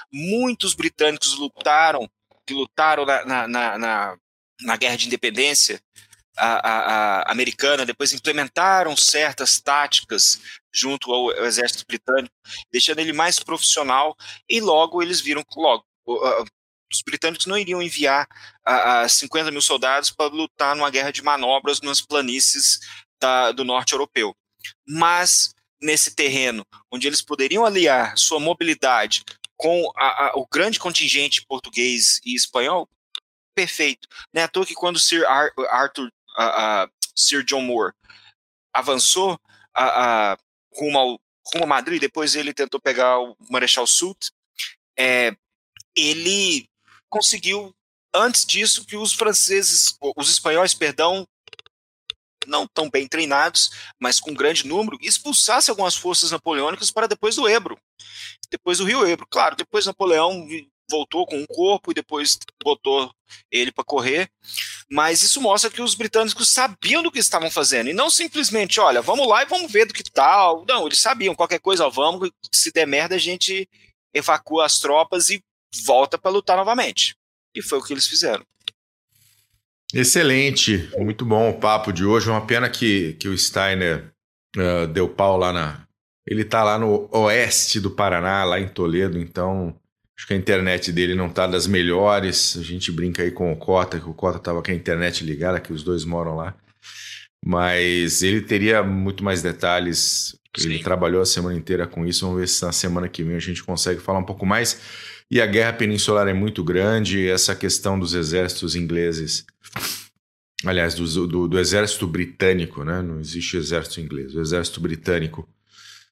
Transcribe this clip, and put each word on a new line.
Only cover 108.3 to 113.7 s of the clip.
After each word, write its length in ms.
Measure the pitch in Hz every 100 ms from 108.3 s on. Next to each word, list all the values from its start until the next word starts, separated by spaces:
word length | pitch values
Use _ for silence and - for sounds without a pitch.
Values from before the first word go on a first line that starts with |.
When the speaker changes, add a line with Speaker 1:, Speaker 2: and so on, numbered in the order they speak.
| 90 90 - 85 85
Speaker 2:
ingleses, 720 | 85 85 85 80 78 - - _ - - - - - _ _ _ _ - 92
aliás, 300 | 92 85 80
do, 320 | 85 82 87
do, 200 | 87 87
do 100 | 90
exército 480 | 80 101 104 - 92
britânico, 800 | 87 85 - 95 92 80 -
né? 180 | 73 90
Não 200 | 87 80
existe 340 | 76 85 85 90
exército 460 | 78